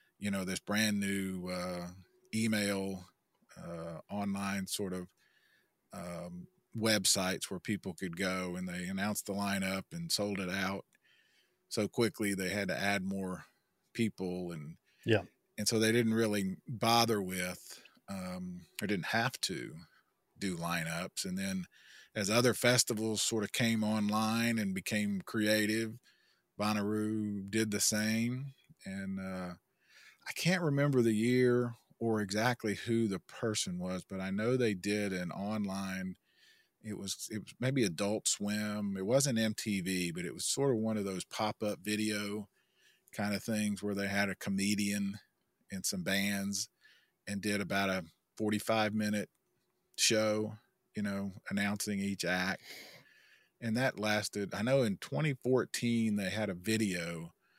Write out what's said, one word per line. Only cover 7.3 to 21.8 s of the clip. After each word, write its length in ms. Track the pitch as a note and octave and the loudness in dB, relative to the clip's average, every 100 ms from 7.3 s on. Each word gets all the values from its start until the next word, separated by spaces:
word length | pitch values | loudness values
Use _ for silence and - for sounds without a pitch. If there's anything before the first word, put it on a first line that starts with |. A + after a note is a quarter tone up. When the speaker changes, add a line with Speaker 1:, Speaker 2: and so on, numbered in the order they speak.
| F#2+ - | -2 -4
Speaker 1:
where 100 | F#2 | -6
people 340 | - G2+ F#2+ | -4 -4 -4
could 220 | E2 F#2 E2 | -6 -6 -2
go, 400 | F#2+ F#2 F#2 F2+ | 0 0 -2 -4
and 120 | F2+ | -4
they 180 | F2+ F2+ | -6 -4
announced 380 | F#2+ G#2 G#2 - | -2 -2 -2 -4
the 80 | |
lineup 500 | G2 G2+ G2 F#2+ F#2+ - | -2 0 0 0 -2 -4
and 200 | E2+ E2+ | -6 -2
sold 280 | - G#2 G2 | 0 0 -2
it 100 | F#2 | -2
out 360 | F#2+ F#2+ G2 - _ _ _ _ _ _ _ - | -2 -2 -2 -8 _ _ _ _ _ _ _ -6
so 200 | - G2+ | -2 0
quickly 460 | - A2+ - G#2 | 2 2 2 -2
they 160 | F#2+ F#2 | 0 0
had 180 | G#2 F#2+ | 0 0
to 100 | D#2 | 0
add 260 | G2+ G2+ | 0 0
more 420 | F#2+ G2 F#2+ F2+ - _ _ _ _ | -2 -4 -4 -6 -12 _ _ _ _
people, 580 | - A2+ - F#2 F2+ F2 | -2 -2 0 -4 -4 -6
and 240 | E2 D2 E3+ _ _ | -8 -10 -14 _ _
Speaker 2:
Yeah. 180 | A2+ G#2+ - _ _ - | 0 0 0 _ _ -6
Speaker 1:
and 100 | G#2 | 0
so 100 | A2 | 2
they 140 | A2 | 4
didn't 220 | A#2 A2+ | 4 4
really 420 | A2+ A2 G#2 F#2+ F#2 - | 4 2 2 -2 -4 -8
bother 540 | A2 A2+ A#2 A#2 G#2 | 0 4 6 6 2
with, 600 | F#2 F#2 F2+ F2 - - - _ - | 0 -2 -4 -6 -12 -18 -20 _ -10
um, 580 | F#2+ F#2 F#2 F2+ F2+ F2+ - | -8 -6 -6 -8 -10 -12 -6
or 40 | G2 | -2
didn't 180 | G2+ - | -2 0
have 340 | A2+ B2 - | 0 0 -2
to 320 | - F2+ A#1+ D#2+ E2+ _ _ _ _ - | -4 -4 -8 -12 -18 _ _ _ _ -6
do 180 | G2 E2+ | -4 -2
lineups. 680 | E2 E2+ E2 E2 F#2 - F#2+ | -2 -2 -2 -4 -6 -6 -4
And 120 | F#2 | -2
then 280 | G2 F#2+ F2+ - | -2 -4 -6 -14